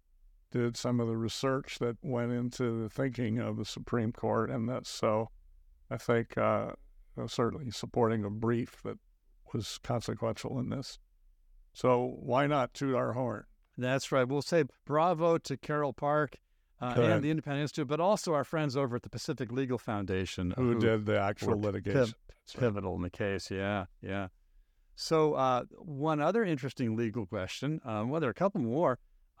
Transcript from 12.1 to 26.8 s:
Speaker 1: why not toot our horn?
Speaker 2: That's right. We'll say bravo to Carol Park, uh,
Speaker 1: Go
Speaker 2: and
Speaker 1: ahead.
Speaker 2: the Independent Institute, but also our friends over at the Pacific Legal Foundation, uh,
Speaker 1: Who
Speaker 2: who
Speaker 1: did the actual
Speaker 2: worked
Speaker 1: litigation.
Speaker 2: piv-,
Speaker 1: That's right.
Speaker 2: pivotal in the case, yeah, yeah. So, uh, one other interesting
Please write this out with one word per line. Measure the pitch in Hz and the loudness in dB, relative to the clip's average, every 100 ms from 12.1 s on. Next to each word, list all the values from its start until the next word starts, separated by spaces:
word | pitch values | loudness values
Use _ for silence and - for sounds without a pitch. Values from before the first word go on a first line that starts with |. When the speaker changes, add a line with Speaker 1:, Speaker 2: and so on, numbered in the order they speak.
| 127 | -4
Speaker 1:
why | 131 123 147 | 0 2 2
not | 147 123 | 2 0
toot | - 139 123 | -2 0 0
our | 127 | 0
horn? | 117 123 110 - _ _ - | -2 -2 -4 -10 _ _ -6
Speaker 2:
That's | 123 135 - | -2 -2 2
right. | 135 123 | 2 2
We'll | 143 | 0
say | - 170 135 - - | 2 2 2 -2 -2
bravo | 151 170 160 170 165 | 2 4 4 2 2
to | - 135 | 0 -6
Carol | - 151 143 | -2 -2 -2
Park, | - 143 151 147 - _ _ _ _ | 0 2 2 2 -4 _ _ _ _
uh, | 123 | -2
Speaker 1:
Go | 123 | 4
Speaker 2:
and | 117 | 4
Speaker 1:
ahead. | 107 | 4
Speaker 2:
the | 147 | 2
Independent | 160 143 143 | 0 -2 -2
Institute, | 147 - 135 | -2 -4 -2
but | 151 | 2
also | 180 214 - | 2 2 2
our | 147 | 0
friends | 131 160 151 127 | 0 -2 0 0
over | 135 120 | 0 -2
at | |
the | - | -6
Pacific | 120 - 131 120 | -8 -6 -4 -4
Legal | 123 131 123 | -2 0 -2
Foundation, | - 107 95 95 92 - 90 | -2 -4 0 0 -2 -2 -2
uh, | 120 | 2
Speaker 1:
Who | 127 | 2
Speaker 2:
who | 117 | 4
Speaker 1:
did | 113 110 104 | 4 4 2
the | 104 | 2
actual | 101 101 113 | 2 0 0
Speaker 2:
worked | 107 | 2
Speaker 1:
litigation. | 104 98 98 131 | 0 -2 0 2
Speaker 2:
piv-, | 117 - - | 2 -2 -18
Speaker 1:
That's | - - - | -20 -16 -2
right. | |
Speaker 2:
pivotal | 123 101 95 90 | 0 0 -2 -4
in | |
the | 90 | -4
case, | - 104 98 - | -2 -2 -2 -4
yeah, | 95 98 104 92 - | -4 -2 -2 -4 -10
yeah. | 98 98 92 - _ - _ _ _ - | -6 -6 -6 -10 _ -20 _ _ _ -12
So, | - 160 156 | 0 4 4
uh, | 135 131 127 - - | 4 2 2 0 -10
one | - 139 156 151 | -12 -4 0 2
other | 151 220 | 2 2
interesting | 202 147 135 - | 2 0 -4 -2